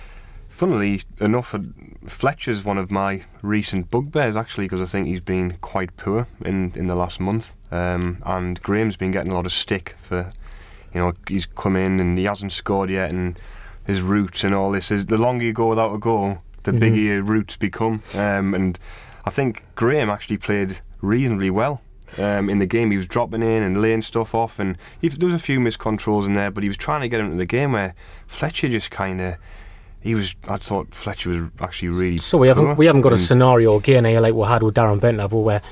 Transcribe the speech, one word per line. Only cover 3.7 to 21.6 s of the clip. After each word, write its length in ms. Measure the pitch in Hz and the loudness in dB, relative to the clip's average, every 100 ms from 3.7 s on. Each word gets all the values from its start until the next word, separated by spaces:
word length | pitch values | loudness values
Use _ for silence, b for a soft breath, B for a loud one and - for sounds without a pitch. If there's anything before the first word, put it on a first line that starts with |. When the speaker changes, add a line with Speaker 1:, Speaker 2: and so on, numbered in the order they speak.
| 95 87 | -4 -2
Speaker 1:
bugbears, 460 | 120 143 156 120 107 | -2 -2 0 0 -2
actually, 320 | 117 - 95 | -4 -6 -4
'cause 140 | 92 | -4
I 20 | |
think 220 | 90 98 78 | -4 -2 -2
he's 120 | 92 | -4
been 360 | - 92 90 87 | -2 -2 -2 -4
quite 340 | - 98 90 - | -6 -6 -6 -6
poor 300 | 95 110 123 - | -2 -2 -4 -6
in, 280 | 90 95 90 | -4 -2 -2
in 140 | - 90 | -4 -2
the 60 | |
last 260 | 90 87 - | 0 -2 -2
month. 340 | 95 113 - - - | -2 -2 -6 -16 -8
Um, 520 | 87 90 90 90 87 85 | -4 -2 -2 -4 -4 -4
and 340 | 92 90 87 | -4 -4 -6
Graham's 340 | - 104 113 92 | -2 0 0 -2
been 160 | 92 | -2
getting 200 | 95 85 | -2 -2
a 20 | |
lot 120 | 90 90 | -2 -2
of 60 | |
stick 440 | - - 98 - - | -4 -2 -4 -6 -16
for, 260 | - 90 90 - b b b b b | -6 -6 -6 -10 b b b b b
you 80 | 90 | -2
know, 140 | 87 85 - | -2 -2 -4
he's 200 | 95 - | -4 -4
come 280 | - 101 | -4 0
in 240 | 95 95 95 | 2 2 2
and 180 | 90 92 | 0 0
he 60 | |
hasn't 280 | 101 101 101 | 0 -2 -6
scored 380 | - - 98 95 | -6 -2 -2 0
yet, 200 | 95 87 | -2 -2
and 280 | 92 90 87 b b b b - | -4 -4 -6 b b b b -4
his 160 | 98 | -2
roots 420 | 90 104 92 - | 0 0 0 -2
and 100 | 98 | 0
all 160 | 98 98 | 2 0
this. 200 | 98 - | -2 -2
Is, 160 | 104 98 | -2 0
the 100 | 110 | 2
longer 280 | 120 123 | 2 0
you 100 | 117 | -2
go 140 | 113 113 | 0 2
without 260 | 113 110 | 2 0
a 40 | 104 | 0
goal, 400 | 113 110 98 98 - - | 0 0 0 -4 -10 -8
the 60 | - | 0
Speaker 2:
Mm-hmm. 80 | 117 | 2
Speaker 1:
bigger 160 | 117 107 | 4 4
your 260 | 104 101 | 2 0
roots 340 | 101 110 98 - | 0 0 -2 -4
become. 460 | 101 - 113 107 - | -6 -2 -2 -4 -6
Um, 380 | 98 104 98 95 | -4 0 0 0
and 260 | 95 92 85 B B B B | 0 0 -2 B B B B
I 60 | 98 | -6
think 340 | 143 131 - - | -2 -2 -4 -10
Graham 360 | - 117 151 107 | -2 2 2 0
actually 260 | 104 - 104 | -2 -4 -4
played 440 | - 104 95 92 - - | -2 -2 -2 -6 -14 -6
reasonably 480 | 98 120 131 101 95 | 0 2 2 0 0
well, 300 | 98 | 2